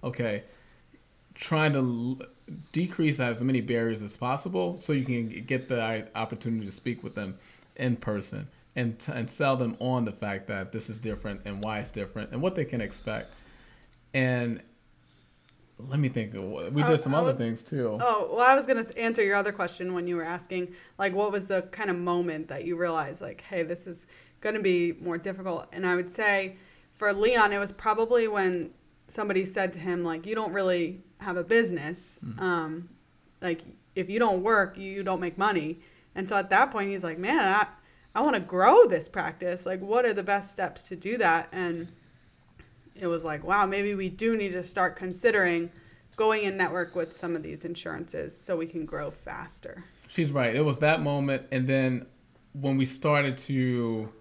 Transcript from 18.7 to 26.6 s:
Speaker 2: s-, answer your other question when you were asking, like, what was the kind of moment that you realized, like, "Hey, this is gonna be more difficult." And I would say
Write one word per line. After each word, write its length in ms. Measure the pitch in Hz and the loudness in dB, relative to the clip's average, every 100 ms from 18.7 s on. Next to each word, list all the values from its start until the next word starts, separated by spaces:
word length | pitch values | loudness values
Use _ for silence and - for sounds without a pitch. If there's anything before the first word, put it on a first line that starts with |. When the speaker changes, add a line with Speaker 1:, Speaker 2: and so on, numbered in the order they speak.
| 247 | 2
Speaker 2:
s-, 100 | 226 | 0
answer 300 | - 226 226 | -2 -2 2
your 140 | 202 202 | 4 4
other 160 | 202 | 0
question 420 | 202 175 - 180 | -2 -4 -4 -4
when 120 | 180 175 | -4 -2
you 80 | 175 | -2
were 80 | |
asking, 500 | 160 175 - 185 180 180 - _ | -4 -6 -6 -6 -6 -10 -20 _
like, 160 | 196 | -2
what 160 | 190 208 | 2 0
was 160 | 202 190 | 0 0
the 160 | 190 185 | -2 -2
kind 200 | - 196 | -4 -2
of 60 | 180 | 0
moment 520 | 175 175 175 156 156 | 0 2 0 -2 -6
that 160 | 139 | -6
you 120 | 170 170 | -4 -2
realized, 440 | 175 160 143 - | 0 0 -2 -6
like, 220 | - 104 | -12 -12
"Hey, 200 | - 185 | -8 -4
this 240 | 160 175 - | -2 -4 -10
is 200 | 170 - - - _ | -16 -18 -20 -20 _
gonna 200 | 220 214 | -4 0
be 340 | 190 180 170 165 | 2 4 2 -2
more 180 | 170 165 | -4 -4
difficult." 480 | 180 185 185 165 - | -6 -6 -6 -6 -6
And 140 | - 185 | -4 0
I 80 | |
would 160 | 180 180 | 0 0
say 460 | - 214 202 190 190 | 0 2 2 0 -8